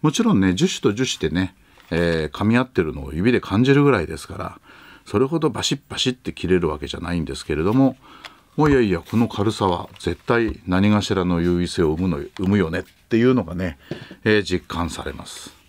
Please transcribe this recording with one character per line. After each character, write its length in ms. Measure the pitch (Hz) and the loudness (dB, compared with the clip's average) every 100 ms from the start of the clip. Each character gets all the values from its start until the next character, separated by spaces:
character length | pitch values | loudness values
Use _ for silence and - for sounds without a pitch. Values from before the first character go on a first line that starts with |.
も 100 | 151 | 0
ち 120 | 151 | 2
ろ 100 | 233 | 2
ん 60 | 147 | 4
ね、 140 | 95 | 2
樹 120 | 92 180 | 2 0
脂 160 | - | 2
と 120 | - | 0
樹 100 | 104 | 0
脂 260 | 127 - 80 | -4 -2 -2
で 40 | |
ね、 220 | 82 95 _ _ _ - | -2 -4 _ _ _ -6
え 380 | 82 85 82 78 | 0 0 0 -4
ー、 0 | |
噛 120 | - 104 | -2 2
み 120 | 120 | 2
合 60 | |
っ 60 | 127 | 2
て 120 | - | -2
る 120 | 82 | -2
の 100 | 71 69 | -4 -8
を 80 | |
指 180 | 76 104 | -2 2
で 100 | 117 | 0
感 220 | - 98 | 0 0
じ 100 | 131 | 4
る 100 | 139 | 4
ぐ 80 | 143 | 4
ら 100 | 113 | 2
い 60 | 78 | 0
で 100 | 78 | -8
す 100 | - | -12
か 100 | 92 | -12
ら、 220 | - - _ - - - - | -12 -14 _ -20 -20 -20 -4
そ 140 | 104 | 0
れ 60 | 135 | 0
ほ 140 | 160 | 0
ど 100 | 151 | -2
バ 140 | 104 | -2
シ 120 | - 143 | -4 -4
ッ 40 | _ | _
バ 80 | - | -4
シ 140 | 131 | -4
ッ 20 | |
っ 40 | 123 | -4
て 140 | - | -10
切 160 | - 85 | -8 0
れ 120 | 90 | 2
る 100 | 85 | 2
わ 100 | 73 | -4
け 80 | 73 | -8
じ 80 | - | -10
ゃ 40 | |
な 140 | 82 | -4
い 60 | 87 | -4
ん 60 | 73 | -4
で 100 | 67 | -8
す 100 | - | -4
け 100 | 73 | -2
れ 80 | |
ど 100 | 85 | 2
も、 240 | 123 135 127 - - - - _ - | 4 2 0 -18 -20 -20 -20 _ 0
も 100 | 151 | 2
う 60 | |
い 20 | |
や 80 | 139 | 4
い 80 | 110 | 4
や、 120 | 87 | 0
こ 160 | - 110 | 0 0
の 100 | 117 | 0
軽 240 | - 101 | 0 -2
さ 160 | 107 101 | 0 0
は 220 | 87 - - | 0 -6 -8
絶 180 | - 87 - | -6 -6 0
対 360 | 120 113 - - | 0 0 -4 -2
何 240 | 92 101 | 2 4
か 100 | 104 | 2
し 120 | 98 | 2
ら 120 | 95 90 | 0 0
の 160 | 85 | 2
優 200 | 87 87 | 2 0
位 60 | 87 | 0
性 160 | - | 0
を 120 | 80 78 | 0 2
生 80 | |
む 40 | 92 | -2
の、 100 | 76 73 - | -2 -6 -4
生 100 | 95 | 0
む 100 | 104 | 2
よ 120 | 82 | 2
ね 100 | 85 | -2
っ 40 | - _ _ | -8 _ _
て 80 | 113 | 2
い 60 | |
う 100 | 123 | 4
の 100 | 127 | 2
が 120 | 82 85 | 0 -4
ね、 220 | 90 80 - - - - | -6 -8 -12 -14 -14 -6
え 160 | 113 107 | 2 2
ー、 40 | |
実 220 | 87 90 - | 2 -4 -4
感 220 | 82 85 | -6 -4
さ 140 | 71 | -6
れ 80 | - | -10
ま 140 | 71 - | -12 -14
す。 260 | - - - | -16 -18 -20